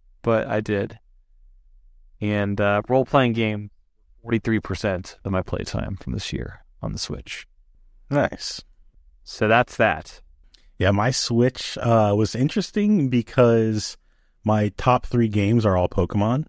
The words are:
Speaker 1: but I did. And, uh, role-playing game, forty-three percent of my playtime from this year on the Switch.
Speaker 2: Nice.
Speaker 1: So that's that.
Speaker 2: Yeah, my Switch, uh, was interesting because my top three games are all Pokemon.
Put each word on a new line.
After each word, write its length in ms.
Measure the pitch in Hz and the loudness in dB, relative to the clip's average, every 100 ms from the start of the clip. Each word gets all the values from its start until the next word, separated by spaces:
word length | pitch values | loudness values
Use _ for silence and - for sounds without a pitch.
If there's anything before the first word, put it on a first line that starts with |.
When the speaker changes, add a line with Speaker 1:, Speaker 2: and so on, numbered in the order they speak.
| _ _ | _ _
Speaker 1:
but 260 | 117 110 - | 0 0 0
I 140 | 110 | -4
did. 360 | 107 101 107 - _ _ _ _ - - _ - - - - - | -2 -2 -4 -8 _ _ _ _ -20 -20 _ -20 -20 -20 -20 -8
And, 400 | 104 104 101 101 | -4 -2 -2 0
uh, 220 | 101 104 104 | 0 0 2
role-playing 460 | 131 127 143 123 | 0 2 2 2
game, 380 | 113 110 104 104 _ _ _ _ _ | 0 -2 -4 -10 _ _ _ _ _
forty-three 380 | 117 117 - 110 | -4 -2 0 -2
percent 560 | - 95 104 90 - - - | -2 -4 -2 -4 -8 -10 -4
of 60 | |
my 80 | 92 | -4
playtime 560 | - - - - - 98 | -2 -6 -6 -6 -6 -8
from 160 | - | -6
this 180 | - - | -6 -6
year 320 | - - - - - | -8 -8 -14 -20 -12
on 120 | - | -10
the 60 | - | -8
Switch. 480 | - - - - - _ _ _ - - - | -8 -10 -12 -16 -16 _ _ _ -20 -20 -4
Speaker 2:
Nice. 540 | 143 117 - - - - - - _ _ _ | 0 0 -4 -12 -12 -16 -20 -20 _ _ _
Speaker 1:
So 240 | - - 107 | -14 -2 2
that's 260 | 117 123 - | 4 2 2
that. 460 | 107 80 - - - _ _ _ _ - | 0 0 -8 -20 -20 _ _ _ _ -2
Speaker 2:
Yeah, 140 | 95 | 0
my 200 | 101 117 | 2 0
Switch, 680 | 131 - 117 127 - - - | -2 -2 2 2 0 -12 -4
uh, 320 | 117 113 104 104 | 2 4 4 2
was 180 | 107 | 0
interesting 760 | 110 143 214 - 214 208 208 135 | 0 -2 -2 -4 0 2 2 2
because 880 | 120 110 - 120 117 110 107 - - _ _ _ _ 107 | 0 0 4 6 6 2 -2 -4 -10 _ _ _ _ 0
my 240 | 107 104 - | 2 0 0
top 280 | 131 123 - | 2 2 2
three 220 | 123 113 | 0 2
games 380 | 104 101 117 104 | 2 2 4 4
are 100 | 92 | 2
all 140 | 90 | 0
Pokemon. 560 | - 87 104 107 131 | 0 0 0 0 0